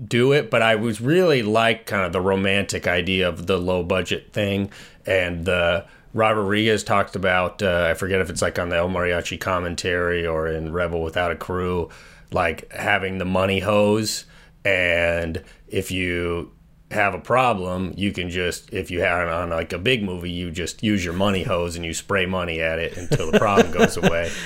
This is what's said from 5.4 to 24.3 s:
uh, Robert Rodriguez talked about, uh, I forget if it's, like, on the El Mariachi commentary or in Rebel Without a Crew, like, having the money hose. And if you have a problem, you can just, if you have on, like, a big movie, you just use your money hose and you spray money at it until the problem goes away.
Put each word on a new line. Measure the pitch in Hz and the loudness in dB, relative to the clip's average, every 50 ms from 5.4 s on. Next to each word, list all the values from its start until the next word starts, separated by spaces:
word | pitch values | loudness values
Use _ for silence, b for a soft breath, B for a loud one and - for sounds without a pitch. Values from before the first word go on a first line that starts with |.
| 85 95 | -2 0
uh, | 90 90 87 85 87 85 - b b b b b - | 0 2 2 2 2 0 -2 b b b b b -2
Robert | 110 110 110 110 107 101 | 2 2 4 4 2 2
Rodriguez | 95 104 107 110 113 110 104 - | 0 2 2 4 2 2 0 2
talked | - 107 101 95 - - | 0 2 0 0 0 -4
about, | 98 92 92 90 92 90 87 - - 104 | -2 0 2 2 2 2 0 -2 -2 0
uh, | 92 87 87 87 82 | 2 2 2 2 2
I | 80 | 2
forget | - 98 92 95 95 | 0 0 0 0 0
if | 92 87 | 0 -2
it's, | 80 - - | -2 -2 -2
like, | 85 - 95 | 0 0 -2
on | 87 87 | -2 0
the | 87 | 0
El | 85 87 92 | 0 0 0
Mariachi | 92 87 90 87 87 85 - - 90 82 | 0 0 0 0 0 -2 -2 -4 -8 -6
commentary | - 98 92 90 90 85 85 - - 92 87 90 87 87 87 85 82 | -2 -2 -2 -2 -2 -4 -6 -4 -2 -2 0 0 0 0 0 0 -2
or | 82 80 80 80 | -2 -2 -2 -2
in | 80 80 80 80 78 82 | -2 -2 -4 -4 -4 -2
Rebel | 90 87 82 85 82 | -2 -2 -2 -2 -4
Without | 82 82 - 90 87 85 | -4 -2 -2 -2 0 0
a | 82 | -2
Crew, | - - - 90 90 90 90 90 87 80 B B B B B B B B B | -4 -6 -6 -4 -2 -2 -2 -2 -2 -4 B B B B B B B B B
like, | 85 90 87 82 78 - - - | -2 0 0 0 -2 -4 -12 -14
having | - - - 107 101 95 95 92 92 | -10 -6 -2 0 0 0 -2 -4 -6
the | 92 87 | -4 -4
money | 90 92 92 95 98 98 95 | -2 0 0 2 2 0 0
hose. | 90 104 104 104 104 104 104 110 110 107 - - - b b b b b b - - | 0 2 2 4 4 4 2 2 0 -4 -6 -8 -10 b b b b b b -4 -2
And | 101 95 92 90 87 85 85 85 85 85 85 85 82 82 82 b b b b b - | 0 2 2 2 2 2 2 2 2 0 0 -2 -4 -6 -8 b b b b b -6
if | 107 98 90 - | -4 -4 -4 -2
you | 92 92 92 87 87 87 87 87 85 85 - - - - - - - _ - - | -4 -4 -2 -2 -2 -2 -2 -4 -4 -6 -6 -10 -16 -20 -20 -20 -20 _ -16 -6
have | - 107 104 98 92 | -2 0 0 0 0
a | 85 | -4
problem, | - - 120 127 127 123 110 92 90 90 90 92 92 87 - | -2 0 2 2 4 2 0 0 -2 -4 -4 -4 -4 -6 -4
you | - 101 101 | -2 -2 -2
can | - 87 87 90 | -2 -2 -6 -4
just, | 87 92 90 85 - - - - 113 | -4 -2 -2 -2 -4 -6 -10 -8 -8
if | 95 87 - | -8 -6 -4
you | 92 85 | -2 0
have | 95 90 85 87 87 85 | 0 2 2 0 0 -2
on, | 82 85 90 85 | -2 -2 -2 -2
like, | 82 82 82 - | -2 -4 -4 -4
a | 92 | -6
big | 85 92 123 131 113 104 | -2 0 0 0 0 0
movie, | 95 90 87 87 90 | -4 -6 -6 -6 -6
you | 87 87 90 87 | -6 -6 -6 -6
just | 80 90 82 - - - 113 | -6 -6 -6 -6 -6 -2 0
use | 107 104 98 87 | 0 2 2 0
your | 87 85 | -2 0
money | 92 98 104 98 92 78 | 2 2 2 2 0 0
hose | - 92 87 87 87 82 | 0 0 0 0 -2 -4
and | 87 85 | -6 -6
you | 82 82 | -6 -8
spray | - - - 101 95 90 | -8 -4 -2 0 0 2
money | 90 95 92 87 87 80 80 | 0 0 -2 -2 -2 -2 -2
at | 82 80 80 | 0 0 0
it | 82 82 - - | -2 -4 -4 -6
until | 90 90 - 151 - 87 78 | -8 -2 0 0 0 2 2
the | 214 214 | 4 4
problem | 113 104 98 233 - - | 4 4 4 4 4 4
goes | - - - - - | 4 2 2 2 2
away. | - - 180 82 85 85 82 | 0 0 2 2 2 -2 -2